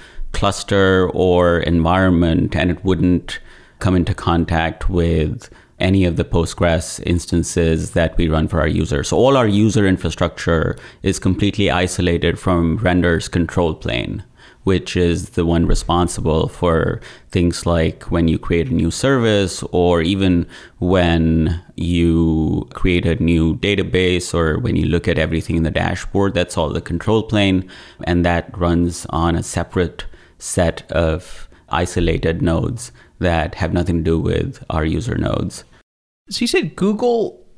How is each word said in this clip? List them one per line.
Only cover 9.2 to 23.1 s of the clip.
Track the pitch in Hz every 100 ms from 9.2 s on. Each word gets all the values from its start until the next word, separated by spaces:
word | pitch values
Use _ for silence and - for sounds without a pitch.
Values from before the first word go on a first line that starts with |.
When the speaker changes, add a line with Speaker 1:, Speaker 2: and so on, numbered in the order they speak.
| 127 135
Speaker 1:
our | 110
user | 101 110 107 95
infrastructure | 92 82 - 87 - - 82 85 - - -
is | 98 92
completely | 92 90 101 98 98
isolated | 82 90 - 90 85 85 85
from | 95 85 85 80
Render's | 113 90 87 82 -
control | 90 82 - 85 80
plane, | - 60 50 - - _ - _
which | 98 92 92 90
is | 87 85 87
the | - 82
one | 87 82
responsible | - - 87 101 - 80 80 82
for | - 87 80 85 - - - -
things | 95 87 - 85
like | 85 80 - -
when | 85 82
you | 78
create | - 85 76
a |
new | 82 85
service, | - 135 131 113 104 92 - -
or | 90 87 87
even | 82 98 95 87 82 - - -
when | 90 92 85 82 80 80 78 85 - -
you | 87 87 85 82 82 80 78 85 -
create | - 92 87
a | 82